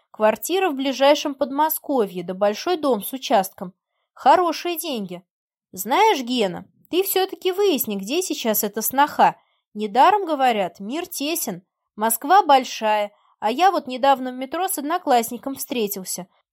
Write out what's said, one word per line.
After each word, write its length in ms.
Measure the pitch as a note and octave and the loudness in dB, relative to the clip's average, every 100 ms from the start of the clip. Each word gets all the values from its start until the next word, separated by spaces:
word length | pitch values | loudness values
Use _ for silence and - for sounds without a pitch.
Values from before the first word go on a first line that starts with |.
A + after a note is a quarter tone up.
| _ | _
квартира 600 | - G#3+ A3 - F#4 F#4+ | 0 0 0 -2 -2 -2
в 40 | |
ближайшем 600 | C4+ C4+ B3 C#4 D4 D#4 | -2 -4 2 4 4 0
Подмосковье, 880 | C4+ C#4 C#4 D#4 D#4 - C4+ G3 F3 | -4 -4 -2 -2 -2 -2 -2 0 -4
да 100 | F3 | -8
большой 420 | F#3 G#3 - - F4+ | -2 0 0 -2 -2
дом 260 | C#4+ A3 | 0 0
с 80 | G3 | -4
участком. 600 | C4 - A3+ F#3+ - F3+ _ _ _ _ | -8 0 0 0 -8 -16 _ _ _ _
Хорошие 640 | - B3+ E4 F4 D4+ F4 F4 | 0 4 4 4 -2 -6 -6
деньги. 440 | E4+ A#3+ F#3+ F3+ _ _ _ _ _ | -6 -8 -8 -12 _ _ _ _ _
Знаешь, 520 | F#3 G#3 D4+ A4 E4 | -12 -2 2 4 2
Гена, 440 | A#3+ B3 G3 F3 - _ - | -2 0 -2 -4 -14 _ -6
ты 140 | E4 | -2
всё-таки 480 | F#4+ F#4+ F#4+ - F#4 | 0 0 -2 -4 -4
выясни, 440 | F4+ G4+ C#4 - G3+ | 0 2 2 -2 -6
где 240 | G3 D#4+ | -4 -4
сейчас 440 | F#4 D4 A#3 G#3 | -4 -4 -2 0
эта 180 | G#3+ A3 | -2 -4
сноха. 540 | G#3+ C4 C#4+ - F#3+ - _ _ _ | -4 0 0 4 2 2 _ _ _
Недаром 500 | G#3 G#3+ A3 D#4+ G4+ | -8 -2 4 6 6
говорят, 560 | F4 D4 B3+ A3 F3+ - | 0 0 2 2 -2 -4
мир 260 | G3+ D4 F4+ | -8 -8 -8
тесен. 560 | - C#4+ E4+ - F3+ _ _ _ | -6 -4 -4 -6 -10 _ _ _
Москва 480 | - A3+ A3+ C#4+ F#4+ | -4 -4 -2 4 4
большая, 720 | F4 C4+ B3 - A3 G#3+ G#3 _ _ - | 6 4 4 -4 0 0 -2 _ _ -6
а 120 | G#3+ | -4
я 200 | B3 F#4 | 2 2
вот 160 | F4 - | 2 -4
недавно 460 | B3+ C4+ C4 B3+ | 0 2 2 0
в 20 | |
метро 320 | B3+ C4 E4 F#4 | -8 -8 -4 -4
с 120 | E4+ | -4
одноклассником 760 | C#4+ F4 D#4+ B3 A3+ A#3+ F#3 | -4 -4 2 2 0 -6 -10
встретился. 720 | F3 - B3 G3+ G3 F#3 - F3+ _ _ | -10 -6 -4 -4 -6 -10 -10 -12 _ _